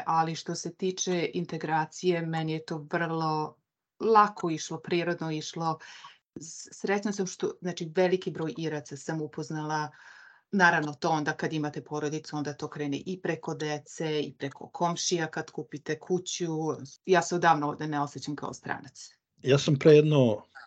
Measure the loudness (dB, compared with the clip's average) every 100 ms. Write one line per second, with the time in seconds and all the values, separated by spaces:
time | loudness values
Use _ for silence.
0 | 0 2 2 -2 -6 -6 -8 -4 -4 -2
1 | -2 0 -2 -4 -6 -6 -2 -2 -2 -2
2 | 0 0 0 -2 -2 -4 -6 -10 -4 -2
3 | -2 -2 0 0 -4 -8 _ _ _ _
4 | 4 6 6 2 -4 -4 -6 -10 -2 0
5 | 0 -2 -4 -4 -6 -4 -4 -4 -8 -20
6 | -20 -20 _ -18 -16 -16 -18 -8 -2 -2
7 | -2 -4 -6 -4 -6 -4 -8 -8 -4 2
8 | 2 2 -2 -6 -6 -4 -6 -6 -8 -12
9 | -6 -4 -4 -8 -6 -6 -2 -2 -4 -8
10 | -20 -20 -20 -20 _ 6 6 6 0 -2
11 | 0 2 0 -2 -2 -2 -4 -6 -8 -6
12 | -4 -6 -6 -6 -6 -6 -10 -6 -4 -4
13 | -6 -6 -4 -4 -6 -6 -4 -6 -8 -8
14 | -4 -2 -4 -6 -10 -10 -16 -2 -2 0
15 | -2 0 -2 -6 -8 -10 -10 -12 -6 -8
16 | -2 -2 -2 -6 -4 -2 -2 -4 -8 -14
17 | 4 4 4 2 4 4 2 -4 -4 -2
18 | -2 -6 -8 -6 -6 -8 -8 -10 -10 -18
19 | -20 _ _ _ 4 4 4 6 10 10
20 | 10 6 6 4 -4 -20